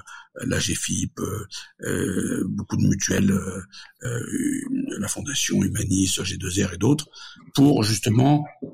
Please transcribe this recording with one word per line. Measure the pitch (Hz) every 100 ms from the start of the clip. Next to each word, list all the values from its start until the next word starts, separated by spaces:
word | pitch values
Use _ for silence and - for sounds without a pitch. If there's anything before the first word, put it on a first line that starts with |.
| - - - - -
la | 92
G | -
fip, | - - 95 95 -
euh, | 92 101 - - - -
euh, | - 92 95 95 - - -
beaucoup | - - -
de | 98
mutuelles, | - - 95 98
euh, | 95 95 95 - - - _
euh, | 120 120 - - - - - - - -
la | 95
Fondation | - - - - 98
Humanis, | 95 92 92 95 95 -
G | 92 92
deux | 92 90
R | 98 90
et |
d'autres, | 110 151 - - - - - -
pour | 143 123
justement | 107 107 127 113 135 147 151 - -